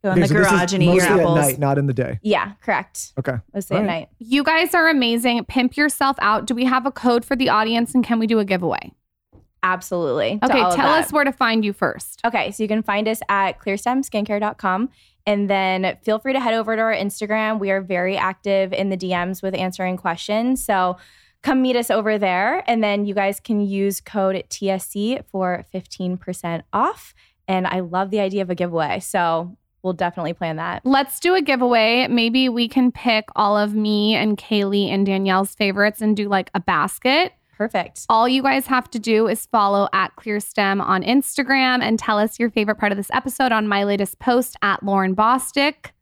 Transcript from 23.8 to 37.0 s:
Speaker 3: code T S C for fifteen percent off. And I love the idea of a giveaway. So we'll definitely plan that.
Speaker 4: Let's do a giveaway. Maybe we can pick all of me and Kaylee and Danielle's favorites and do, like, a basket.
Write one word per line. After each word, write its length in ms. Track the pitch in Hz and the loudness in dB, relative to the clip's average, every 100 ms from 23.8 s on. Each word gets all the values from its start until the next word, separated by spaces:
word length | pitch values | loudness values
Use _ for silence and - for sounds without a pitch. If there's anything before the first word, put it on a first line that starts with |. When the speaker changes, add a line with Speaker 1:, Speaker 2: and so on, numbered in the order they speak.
| 196 190 | -2 -2
Speaker 3:
code 440 | - 214 190 190 - | -6 -2 -2 -2 -8
T 200 | - 196 | -6 -4
S 160 | 190 - | -4 -4
C 280 | 202 214 262 - | -4 -4 -4 -6
for 320 | 190 185 180 - | -4 -2 -4 -8
fifteen 440 | 185 - - 180 180 | -12 -12 -8 -6 -6
percent 480 | - 180 170 165 - | -8 -10 -6 -8 -6
off. 400 | 202 294 453 - _ _ _ - | -2 -2 -2 -16 _ _ _ -4
And 180 | 185 185 | -2 0
I 140 | 185 | -4
love 300 | 180 180 196 | -4 -4 -2
the 100 | 208 | -2
idea 220 | 196 196 | -2 -2
of 80 | 180 | -4
a 40 | |
giveaway. 460 | 180 180 165 147 92 | -4 -2 -2 -2 -4
So 560 | - 202 170 165 175 190 _ _ | -2 -2 0 0 -4 -14 _ _
we'll 100 | 185 | -6
definitely 400 | 180 175 175 160 | -2 -4 -4 -6
plan 240 | 170 170 156 | -4 -6 -6
that. 260 | 170 - | -6 -4
Speaker 4:
Let's 360 | 254 269 277 - | 0 0 0 -2
do 140 | 349 370 | 0 2
a 60 | |
giveaway. 680 | 294 262 247 240 220 240 262 | 2 0 4 4 4 2 2
Maybe 400 | 240 233 247 262 | 2 2 2 2
we 180 | 233 233 | 0 0
can 220 | 269 247 | 2 2
pick 380 | - 254 220 214 - | 2 0 0 -2 -2
all 200 | 208 208 | 2 2
of 160 | 208 | 0
me 420 | 214 214 208 208 220 | 0 0 2 2 2
and 200 | 214 202 | 0 -2
Kaylee 520 | - 214 196 202 202 | -2 -2 0 0 0
and 160 | 196 196 | 0 0
Danielle's 480 | 190 196 185 196 | 0 2 0 0
favorites 460 | - 202 196 208 208 | -2 -2 2 0 2
and 160 | 214 214 | 0 0
do, 120 | 202 | 0
like, 220 | 196 180 | 0 0
a 60 | 185 | -4
basket. 760 | 185 165 190 - | 0 0 0 0